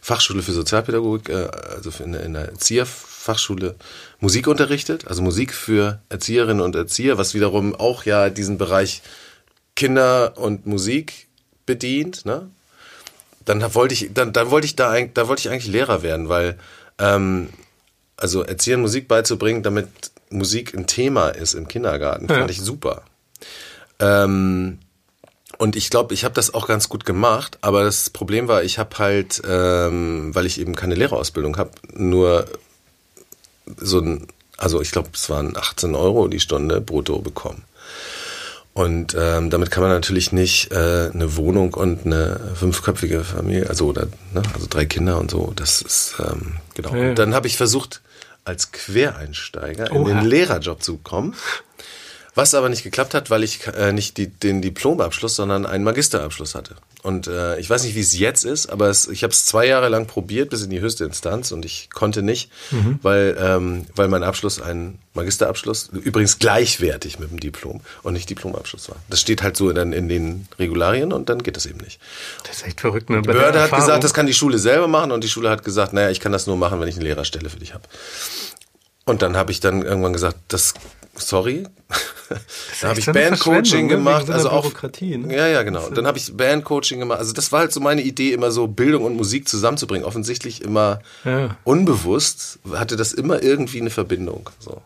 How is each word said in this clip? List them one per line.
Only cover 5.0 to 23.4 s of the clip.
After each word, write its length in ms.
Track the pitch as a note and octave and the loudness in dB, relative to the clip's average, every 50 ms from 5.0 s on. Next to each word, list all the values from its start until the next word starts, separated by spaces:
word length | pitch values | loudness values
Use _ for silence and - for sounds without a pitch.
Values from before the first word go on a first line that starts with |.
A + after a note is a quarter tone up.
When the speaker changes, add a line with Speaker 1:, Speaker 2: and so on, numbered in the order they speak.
| - - | -6 -6
Speaker 1:
Also 160 | F#2 F2 F2+ | -4 -2 0
Musik 300 | F#2 E2+ F#2+ C3 B2+ - | 0 0 0 -2 -4 -6
für 460 | - - - A2 G#2 G2+ G#2 G#2 G#2 _ _ | -10 -2 0 2 2 2 2 -2 -6 _ _
Erzieherinnen 520 | - F#2 - - A2+ A#2+ A#2 A2 A2 G2+ | -10 -8 -6 0 2 2 2 2 2 2
und 140 | F2+ F2+ F2+ | 2 0 0
Erzieher, 420 | E2+ E2+ - - A2 A#2+ C3+ C3 F#2+ | -2 -4 -2 -4 0 2 2 2 2
was 160 | G2 - - | 0 -2 2
wiederum 400 | G#2+ G2+ G2+ F#2+ G#2 G2 G#2 - | 2 2 2 2 0 0 0 -2
auch 280 | - G#2 A#2+ B2+ - - | 0 0 0 0 0 0
ja 240 | G#2+ G#2 G#2 G2+ G2+ | 2 4 4 4 4
diesen 300 | F#2 G2 G2+ F#2+ G2+ F2+ | 2 -2 -4 -4 -2 -2
Bereich 420 | G2 E2+ F#2 F#2+ G2 F#2+ - - - - - - - - - _ _ _ _ _ _ _ _ | 0 2 2 2 2 0 -4 -10 -12 -20 -20 -20 -20 -20 -20 _ _ _ _ _ _ _ _
Kinder 600 | - C#3 C3 C3 C3 C3 B2+ B2+ B2+ A#2+ - - - | -2 0 2 4 4 6 6 6 4 2 0 -2 -4
und 280 | A#2+ G#2+ G#2 G2 - G#2 | -4 -4 -4 -4 -4 -4
Musik 600 | G#2 G2 F#2+ G2+ B2 D3 D#3+ D3+ - - - _ _ _ _ _ _ _ _ | -4 -2 -2 0 -2 -2 -4 -6 -16 -18 -20 _ _ _ _ _ _ _ _
bedient, 600 | - B2+ A#2+ B2+ B2+ C3 C#3+ D#3 F3+ F3+ - - | -4 -4 -2 -2 -2 -2 -2 -2 -4 -8 -10 -6
ne? 240 | G#2 A#2 D3 F#3+ F#3 F#3+ _ _ _ _ _ - - - - - - _ _ - _ _ _ - | -6 -6 -6 -6 -12 -20 _ _ _ _ _ -20 -20 -20 -20 -20 -20 _ _ -20 _ _ _ -2
Dann 180 | - G#2 G#2 | 0 0 0
hab, 140 | A2 A#2 - | 0 0 4
wollte 180 | A2 B2 C3 C3 | 4 4 4 2
ich, 160 | A#2 G#2+ - | -2 -4 -2
dann, 220 | G2 B2+ B2+ A2+ F#2+ | 0 0 0 2 2
dann 160 | A#2+ A#2 B2 | 0 2 4
wollte 160 | C3+ D3+ D3+ | 4 2 2
ich 100 | D3 - | 2 0
da 160 | - C3 A#2+ | 2 2 2
eig-, 200 | A2 A#2+ B2 A#2+ - | 2 0 0 0 0
da 140 | B2 A#2 A#2 | 0 0 0
wollte 140 | C3+ C3+ | 0 -2
ich 80 | - A#2 | -2 -4
eigentlich 160 | A#2+ C3 A#2+ G#2+ | -4 -4 -4 -2
Lehrer 340 | G2 A#2 C3+ B2+ A2 E2+ | 0 0 2 2 0 0
werden, 280 | E2 E2+ D#2+ D#2+ E2 D#2+ | 0 -2 -4 -4 -2 0
weil, 280 | F2 F2 F2 F2 F2 F2 - - - - - - _ - | 0 0 0 0 -4 -6 -14 -20 -20 -20 -20 -20 _ 0
ähm, 520 | G2+ G2+ G2+ G2+ G2 F#2+ F#2+ F#2 F2 - - - - _ _ _ _ _ _ _ _ _ _ - | 2 2 4 4 2 2 0 -2 -4 -6 -12 -20 -20 _ _ _ _ _ _ _ _ _ _ -6
also 240 | - F#2 E2+ F#2+ | -4 -2 0 -2
Erziehern 400 | - - F#2+ F2 - - B2+ B2 | -2 -2 -4 -4 0 0 2 2
Musik 260 | A#2+ G#2+ G#2 C3+ B2+ - | 2 0 0 -2 0 2
beizubringen, 540 | A#2 A2+ A2 - A#2 - G#2 G#2+ A2+ A#2 | 2 4 4 2 -2 0 0 0 0 0
damit 260 | G#2 G2+ G2+ G#2 G2 - - - - - _ - _ _ | 0 0 0 0 -2 -4 -10 -18 -18 -18 _ -20 _ _
Musik 420 | - G2 G2 F2+ G#2+ A#2 A#2+ - - | -4 -4 -2 -2 -2 -4 -4 -6 -8
ein 140 | G2 F#2 - | -6 -4 -4
Thema 400 | - - B2 C3+ C#3 A#2 F2 D2+ | -2 0 0 2 4 4 2 2
ist 240 | - - D#2+ E2 - | 0 -2 -4 -6 -4
im 140 | - D#2+ D#2 | -6 -8 -8
Kindergarten, 600 | - A#2 A#2+ G#2 D2+ C#2+ C#2+ D2 - - - - | -8 -4 -2 -2 -2 0 -2 -2 -2 -4 0 0
Speaker 2:
Ja. 100 | D3+ C3 | 2 2
Speaker 1:
fand 100 | C3 - | 2 0
ich 100 | F2+ F#2 | -2 -6
super. 420 | F#2+ G2 C3+ D3 - - C2 - - _ _ _ _ _ _ - | -6 -8 -8 -4 -4 -6 -6 -6 -12 _ _ _ _ _ _ -20